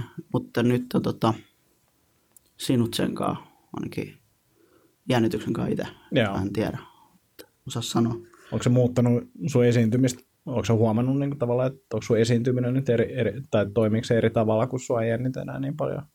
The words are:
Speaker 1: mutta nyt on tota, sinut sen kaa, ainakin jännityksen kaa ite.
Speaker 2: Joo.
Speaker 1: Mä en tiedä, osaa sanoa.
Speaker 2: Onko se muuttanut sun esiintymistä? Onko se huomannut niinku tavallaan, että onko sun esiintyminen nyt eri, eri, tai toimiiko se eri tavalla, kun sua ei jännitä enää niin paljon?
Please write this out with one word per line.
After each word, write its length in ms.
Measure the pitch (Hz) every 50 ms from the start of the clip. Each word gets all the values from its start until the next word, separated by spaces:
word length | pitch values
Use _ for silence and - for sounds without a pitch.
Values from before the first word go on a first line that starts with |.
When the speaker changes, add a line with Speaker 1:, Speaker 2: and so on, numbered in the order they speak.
| 123 - - - - - -
Speaker 1:
mutta 300 | 123 - - - 120 117
nyt 300 | 120 123 123 123 - -
on 80 | -
tota, 320 | - - 110 - - 113 110 - - _ _ _ _ _ _ _ _ _ _ _ _ _ _ _ _ _ _ - _ _ _
sinut 360 | - - - 135 120 117 117 -
sen 220 | - - - -
kaa, 520 | - 101 - - - - - _ _ _ _ -
ainakin 440 | - - - - - 107 101 - _ _ _ _ _ _ _ _ _ _ _ _ _ _ _ _ _ - -
jännityksen 440 | 127 120 113 113 107 104 - 131 113
kaa 140 | - 113
ite. 200 | 98 - - - - - - - -
Speaker 2:
Joo. 220 | 190 135 110 101 98
Speaker 1:
Mä 40 | -
en 120 | 95 101 -
tiedä, 240 | 113 101 - - - - - _ _ _ _ _ _ _ _ _ - - _ _ _ -
osaa 140 | - - 120
sanoa. 320 | 110 - - 120 117 110 113 - - - _ _ - -
Speaker 2:
Onko 120 | - 110 -
se 60 | 123
muuttanut 540 | 123 127 123 120 - 127 120 120 120 120 - - _ - -
sun 180 | 143 127 123 120
esiintymistä? 560 | 120 113 123 117 110 110 123 131 127 131 - - _ _ _ -
Onko 200 | 160 127 110 101
se 80 | 107 113
huomannut 460 | 107 113 110 107 113 123 131 135 143
niinku 160 | 139 143 143
tavallaan, 320 | 143 135 120 120 127 127
että 120 | 131 131 - _ - -
onko 80 | 107 -
sun 140 | - 120 110
esiintyminen 540 | 113 110 123 117 120 131 123 123 127 123 127
nyt 160 | 131 131 -
eri, 300 | 117 113 113 - 131 127
eri, 140 | 113 104 98 127 - -
tai 140 | - 107 101 101 101
toimiiko 320 | 117 110 107 110 113 -
se 120 | - 120
eri 120 | 113 110 113
tavalla, 380 | - 120 110 110 110 110 117
kun 120 | 127 131 123
sua 220 | - - 131 117 113
ei 60 | 117
jännitä 320 | 113 120 127 131 131 135
enää 180 | 139 139 131 135
niin 180 | 135 139 156
paljon? 240 | 147 135 135 139 143 - - _